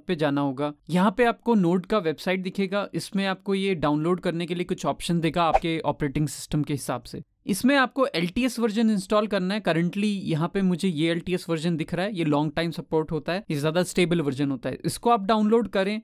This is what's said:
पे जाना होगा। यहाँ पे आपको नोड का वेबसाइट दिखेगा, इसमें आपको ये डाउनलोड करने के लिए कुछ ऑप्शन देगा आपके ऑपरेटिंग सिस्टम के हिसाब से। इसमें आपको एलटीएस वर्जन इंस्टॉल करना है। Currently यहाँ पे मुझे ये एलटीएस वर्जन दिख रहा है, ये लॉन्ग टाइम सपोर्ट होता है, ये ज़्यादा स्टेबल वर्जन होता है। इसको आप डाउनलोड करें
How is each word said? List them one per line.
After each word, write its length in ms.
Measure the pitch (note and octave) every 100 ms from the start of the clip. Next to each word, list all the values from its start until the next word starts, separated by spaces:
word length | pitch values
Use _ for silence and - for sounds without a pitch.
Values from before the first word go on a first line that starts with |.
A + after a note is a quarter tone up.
| -
पे 100 | E3
जाना 240 | D3+ C#3+
होगा। 340 | C#3+ C3 D3 D3 -
यहाँ 240 | F3 G3+ G3
पे 80 |
आपको 300 | A#3 A3+ -
नोड 320 | A3 E3+ F#3 -
का 120 | G#3+
वेबसाइट 420 | D#3+ D3+ F#3 F#3
दिखेगा, 480 | F#3+ G3 G3 G3+ -
इसमें 320 | D#3+ - G3 G3
आपको 280 | F#3+ -
ये 200 | G3 G3
डाउनलोड 460 | F3 D3 D3 E3 F3+
करने 260 | F3+ E3+ F3
के 80 |
लिए 100 | F3
कुछ 220 | F3+ F#3 D3+
ऑप्शन 340 | B2+ - E3+
देगा 220 | D#3+ F3
आपके 380 | E3 - E3 E3
ऑपरेटिंग 480 | D3 C#3 D3 C#3 D3+
सिस्टम 340 | - - D3+
के 120 | D3
हिसाब 280 | C#3+ - C3+
से। 200 | - - - _ -
इसमें 300 | G3+ A#3+ C#4+
आपको 300 | B3 - B3+
एलटीएस 520 | E3 F3 A3+ B3+ -
वर्जन 320 | A3+ G#3 A3+
इंस्टॉल 360 | G#3 - G#3+ G#3+
करना 280 | G3+ F#3
है। 80 | G#3
Currently 420 | F#3+ D#3+ F3 G3
यहाँ 460 | G#3+ G3+ F#3 D3+ E3+
पे 80 | G3+
मुझे 260 | F#3+ F3 F#3+
ये 220 | D3 E3
एलटीएस 360 | E3+ E3+ F3 -
वर्जन 280 | D#3+ E3+ D#3+
दिख 180 | D3
रहा 120 | F3 G3+
है, 100 | F#3
ये 80 |
लॉन्ग 280 | D3+ D3 D3+
टाइम 180 | D3+ E3+
सपोर्ट 420 | E3 - D#3+ D#3
होता 200 | D#3 E3
है, 120 | F#3 -
ये 60 | D3
ज़्यादा 260 | D3+ E3
स्टेबल 380 | F3 - F3 E3+
वर्जन 300 | D3 B2+ C#3+
होता 200 | C3+ C3
है। 80 | -
इसको 260 | D#3+ - A#3
आप 140 | A#3
डाउनलोड 440 | G3 A3 G#3 A#3 G3+
करें 340 | G3+ F#3+ G#3+